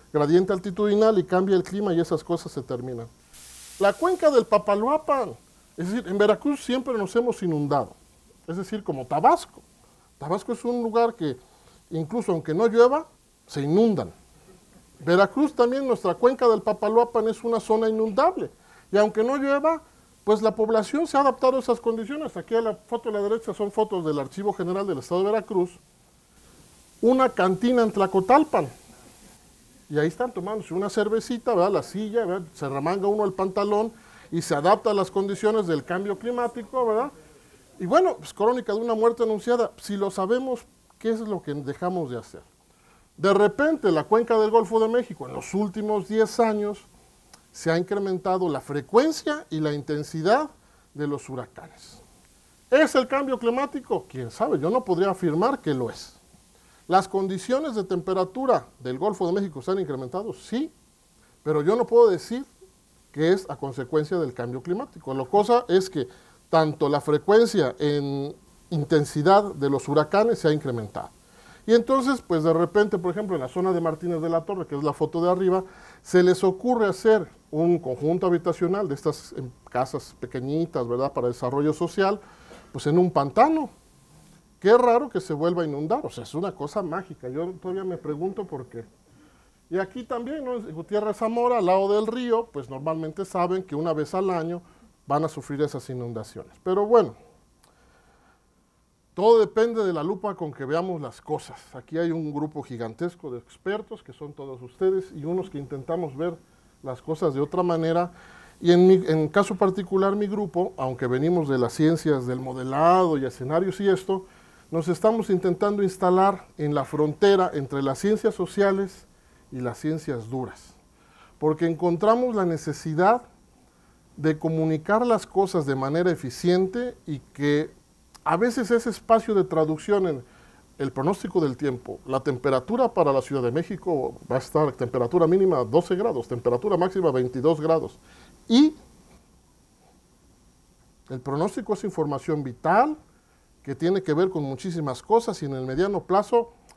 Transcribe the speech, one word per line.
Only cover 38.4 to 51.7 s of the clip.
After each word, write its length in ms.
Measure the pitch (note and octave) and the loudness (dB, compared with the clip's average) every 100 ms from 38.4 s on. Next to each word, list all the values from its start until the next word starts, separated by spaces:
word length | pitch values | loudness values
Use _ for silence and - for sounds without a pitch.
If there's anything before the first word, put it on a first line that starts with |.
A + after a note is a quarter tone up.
| G#3+ B3+ A3 | 0 0 -2
de 80 | G#3 | -4
una 140 | A#3 | -2
muerte 300 | A3 A#3 A#3 | 2 2 2
anunciada. 480 | A3+ G#3+ A#3+ A#3+ A3 - | -2 -2 0 0 0 -4
Si 220 | - G3+ | -8 -4
lo 120 | G3 | -4
sabemos, 520 | F#3+ F#3+ B3 C4 A#3+ - _ _ _ | -2 -2 -2 -2 -8 -10 _ _ _
¿qué 120 | A3+ | -4
es 100 | A3 | -4
lo 220 | A3 F#3 | -4 -6
que 100 | - | -6
dejamos 580 | D3 C3+ C3+ F3+ F#3 C#3 | -8 -8 -6 -4 -4 -6
de 80 | A#2+ | -8
hacer? 220 | - E2+ - _ _ _ _ _ _ - | -12 -20 -20 _ _ _ _ _ _ -2
De 160 | F#3 | 2
repente, 580 | G3+ G#3 G3+ D4+ D#4+ G3+ | 4 4 4 0 2 2
la 120 | D#3 | 2
cuenca 340 | C#3 A3 A#3 A3 | 2 2 4 2
del 120 | G#3+ | 4
Golfo 300 | A3+ F#3 A3 | 4 2 0
de 80 | A3 | 2
México, 400 | A#3+ A#3+ E3+ C3 | 0 -4 -10 -10
en 60 | |
los 180 | C3 - | -10 -6
últimos 560 | F#3+ G#3 G#3+ G#3+ G#3 F#3+ | -4 -4 -4 -2 -2 -2
diez 320 | A3 G#3+ A#3 | 0 0 2
años, 380 | A3+ G#3 G#3 G3+ - - _ _ _ - _ | 0 0 -4 -6 -14 -20 _ _ _ -20 _
se 180 | - E3 | -8 -2
ha 60 | F3 | -2
incrementado 720 | F3+ G3+ G3 F#3 F#3+ F#3 F#3 | -2 -4 -2 -4 -2 0 0
la 140 | C#3 | -4
frecuencia 840 | - C#3+ C#3+ A3 D#4 D4+ - D4+ - | -6 -8 2 4 4 -2 -4 -6 -6
y 100 | D#3 | -4
la 140 | D3+ | -2
intensidad 720 | D3 C3 D3+ D3 D#3+ E3 B3+ D4+ - _ _ _ | -4 -6 -6 -6 -4 2 2 0 -12 _ _ _
de 120 | C#3 D3 | -8 -6
los 220 | C#3+ - | -6 -8
huracanes. 720 | C3 A#2 - - | -12 -12 -16 -20